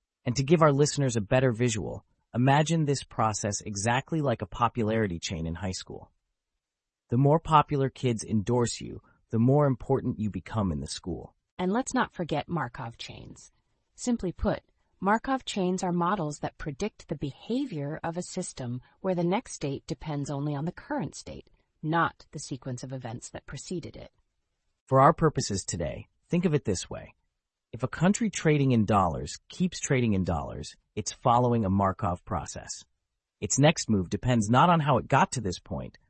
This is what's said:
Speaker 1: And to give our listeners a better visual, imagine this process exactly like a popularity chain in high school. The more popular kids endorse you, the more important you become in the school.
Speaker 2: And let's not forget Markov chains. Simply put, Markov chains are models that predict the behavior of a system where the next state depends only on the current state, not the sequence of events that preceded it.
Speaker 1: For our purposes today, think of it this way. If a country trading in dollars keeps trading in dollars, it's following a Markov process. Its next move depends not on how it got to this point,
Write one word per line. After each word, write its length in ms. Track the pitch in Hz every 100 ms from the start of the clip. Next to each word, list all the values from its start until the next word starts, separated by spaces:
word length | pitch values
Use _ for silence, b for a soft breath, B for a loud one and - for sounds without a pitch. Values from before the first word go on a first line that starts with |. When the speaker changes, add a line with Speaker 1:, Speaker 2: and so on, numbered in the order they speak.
| _ _ -
Speaker 1:
And 100 | 120
to 80 |
give 180 | 135 170
our 120 | 156
listeners 420 | 139 147 - 135 113
a 60 |
better 300 | 98 131 131
visual, 520 | 110 123 107 67 - - _ _ 120
imagine 500 | 131 139 151 165 147
this 180 | 135
process 580 | - - 110 104 107 104
exactly 600 | - 98 104 123 - 165
like 200 | 139 117
a 60 | 104
popularity 720 | - 117 - 107 113 107 85
chain 280 | - 87 82
in 80 | 85
high 160 | 92
school. 400 | 87 - - - _ _ _ _ _ _ _ _ _ _
The 80 | 120
more 220 | 139 156
popular 500 | - 156 - 147 135
kids 340 | - 127 113
endorse 580 | - 110 98 120 120 -
you, 200 | - 107 b b _
the 80 | 113
more 260 | 120 143 143
important 540 | 127 - 135 - -
you 100 | 107
become 420 | 92 - 107 98
in 80 | 76
the 80 | 71
school. 460 | - - 85 71 _ _ -
Speaker 2:
And 140 | 185
let's 220 | 220 269
not 200 | 262 185
forget 360 | - 170 151 -
Markov 480 | 170 127 - 120 117
chains. 540 | - - 110 - - _ _ _ _ -
Simply 360 | - 240 185
put, 280 | - 214 - - _ _ _
Markov 460 | 185 220 - 262 -
chains 380 | - 180 185
are 80 | 185
models 480 | 175 170 202 151 147
that 180 | 151 -
predict 500 | - 139 208 - -
the 80 | 151
behavior 840 | 143 - - 240 277 165 143 156
of 140 | 170 170
a 60 |
system 580 | 180 - 180 - 123 127 b b
where 120 | 190 175
the 80 |
next 300 | 170 202 -
state 320 | - 143 139 -
depends 460 | 160 - 143 139
only 240 | 139 147 147
on 100 | 160
the 60 |
current 440 | - - 285 170 -
state, 320 | - - - _ _ _
not 420 | 156 170 156 - -
the 80 | 156
sequence 420 | - 135 - 123
of 100 | 131
events 380 | 131 123 113 -
that 160 | - -
preceded 500 | 139 - 180 - -
it. 140 | - _ _ _ _ _ _ _ _
Speaker 1:
For 120 | 131
our 140 | 139
purposes 500 | 165 160 - - 98
today, 440 | - 90 78 - - _ _
think 160 | 175 180
of 100 | 151
it 100 | -
this 240 | 90 -
way. 240 | - - _ _ _ _ _ _
If 120 | 117
a 40 | 131
country 420 | - 170 208 226
trading 400 | - 160 151 135
in 140 | 120 101
dollars 520 | 104 90 71 73 - -
keeps 300 | - 180 -
trading 340 | - 131 120
in 100 | 95
dollars, 520 | 87 82 64 - - - _ -
it's 160 | -
following 540 | - 131 120 123 117 98
a 40 |
Markov 540 | 98 98 95 95 87 -
process. 580 | 87 - - - - - _ _ _ _ _
Its 180 | 104 -
next 300 | 147 - -
move 200 | 104 85
depends 400 | 101 120 123 104
not 200 | 123 170
on 100 | 170
how 180 | 147 123
it 120 | 113
got 240 | 135 190
to 80 | -
this 180 | 101 87
point, 380 | - 73 60 - _